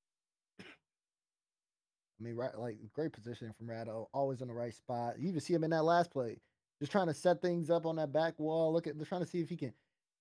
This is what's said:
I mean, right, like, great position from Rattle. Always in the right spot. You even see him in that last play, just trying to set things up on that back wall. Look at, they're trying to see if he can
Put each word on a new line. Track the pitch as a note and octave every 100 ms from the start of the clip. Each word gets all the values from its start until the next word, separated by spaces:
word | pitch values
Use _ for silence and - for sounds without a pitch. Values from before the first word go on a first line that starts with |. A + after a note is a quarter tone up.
| _ _ _ _ _ -
I | - - _ _ _ _ _ _ _ _ _ _ _ _ _ _
mean, | A#2 A#2
right, | B2 A2
like, | A#2+ G#2+ A2
great | - D#3+
position | - A2+ A#2 A2+ G#2+
from | A#2
Rattle. | A2+ A2+ A2 G#2+
Always | C3+ C#3 B2+
in | B2+
the |
right | A#2 A#2+
spot. | - - A#2+ A#2+ -
You | E3
even | E3
see | -
him | E3+
in | D#3+
that | D#3+
last | D#3+ F3 E3+
play, | C3+ A#2 - _ _ _ _
just | C#3
trying | G#3 E3+
to |
set | C#3+ F3+ E3+
things | F3+ F3 D#3
up | E3+ E3
on | D#3+
that | D3+
back | D3 E3 D#3+
wall. | D#3 D#3+ D#3+
Look | E3 D#3+
at, | D3+
they're | D3+
trying | F3+
to | E3+
see | F3+
if | D3+
he | E3+
can | C3 - _ _ _ _